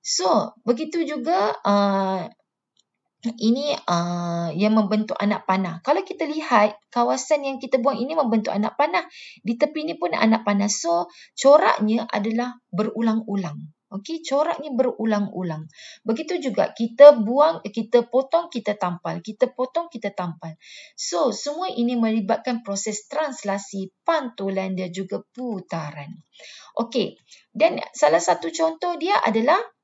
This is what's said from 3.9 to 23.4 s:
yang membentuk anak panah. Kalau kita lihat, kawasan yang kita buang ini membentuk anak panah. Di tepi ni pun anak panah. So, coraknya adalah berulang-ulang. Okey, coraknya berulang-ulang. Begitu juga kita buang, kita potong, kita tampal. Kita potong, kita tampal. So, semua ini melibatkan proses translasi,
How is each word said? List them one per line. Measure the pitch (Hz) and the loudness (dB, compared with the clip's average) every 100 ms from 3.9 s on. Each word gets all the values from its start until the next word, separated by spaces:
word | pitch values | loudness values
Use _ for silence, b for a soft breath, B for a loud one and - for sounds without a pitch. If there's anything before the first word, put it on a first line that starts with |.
| 170 175 175 175 170 170 | -2 0 -4 -4 -2 -4
yang | 156 208 214 | 0 2 2
membentuk | 202 214 214 - | 2 0 -2 -2
anak | 202 196 - | 0 0 0
panah. | 190 180 165 | -2 -2 -4
Kalau | 254 339 | 0 0
kita | 381 - 320 | -2 -6 -4
lihat, | 311 302 233 214 - _ | -4 2 4 4 0 _
kawasan | 240 240 262 - 294 277 | 0 0 0 0 0 0
yang | 262 | -6
kita | 254 262 | -2 2
buang | 247 240 | 2 0
ini | 262 | -2
membentuk | 320 254 226 214 | 0 2 0 0
anak | 202 208 - | -2 -2 0
panah. | 302 359 330 B B B | 0 0 -4 B B B
Di | 196 233 | -6 0
tepi | 302 311 311 | 0 0 -8
ni | 330 | -4
pun | - | -4
anak | - 226 220 | 2 2 2
panah. | 214 202 208 | 2 0 0
So, | - 339 339 349 B B | -2 -2 -2 -2 B B
coraknya | - 269 294 370 - 214 226 226 | 2 8 8 6 2 0 0 -2
adalah | 247 208 226 240 247 _ | -4 -2 -2 -4 -10 _
berulang-ulang. | 180 220 226 226 220 220 196 170 151 151 _ _ | -4 -4 0 0 0 -2 -4 -4 -10 -14 _ _
Okey, | 196 196 320 - | -14 -8 -10 -2
coraknya | 277 311 330 302 247 | 0 0 -2 -4 0
berulang-ulang. | 254 - 220 208 202 - 180 156 160 B B B | 0 0 0 0 -2 -4 -6 -6 -12 B B B
Begitu | 220 226 302 359 269 | -4 -4 -2 -4 -2
juga | 196 - - | 0 -2 -2
kita | 233 233 294 262 | -6 10 10 10
buang, | 208 262 311 339 | 2 4 2 2
kita | 208 226 226 240 | -8 -8 2 2
potong, | 240 254 269 339 339 | 4 -2 2 -2 -2
kita | 247 208 208 | -6 -6 -4
tampal. | 180 170 170 165 | -4 -4 -8 -8
Kita | 220 208 247 - | -10 -2 -2 0
potong, | 254 330 339 | -4 -4 -6
kita | 226 202 | -8 -8
tampal. | - 175 160 165 160 B B B | -6 -8 -8 -14 -16 B B B
So, | - - 349 277 | -12 -6 0 0
semua | 202 294 302 370 | -2 -6 -6 -6
ini | - 240 247 | -2 -2 0
melibatkan | 226 220 190 - - 233 | 0 0 0 -2 -2 -6
proses | 202 196 214 202 - | -6 -6 -6 -8 -6
translasi, | 294 302 247 | -4 -4 -4